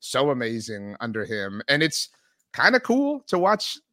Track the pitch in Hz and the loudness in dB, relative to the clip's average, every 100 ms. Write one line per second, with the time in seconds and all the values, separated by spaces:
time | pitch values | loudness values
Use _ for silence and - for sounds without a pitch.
0 | - 127 143 127 117 117 110 104 101 104 | -4 0 2 0 -2 -4 -8 -10 -10 -8
1 | 117 110 104 107 98 101 123 143 160 - | -6 -6 -4 -6 -6 -6 0 2 2 0
2 | - _ _ _ _ - 170 247 247 247 | -8 _ _ _ _ 2 4 4 2 2
3 | 285 294 - 180 185 208 - - _ | 2 -2 -2 2 2 2 -2 -10 _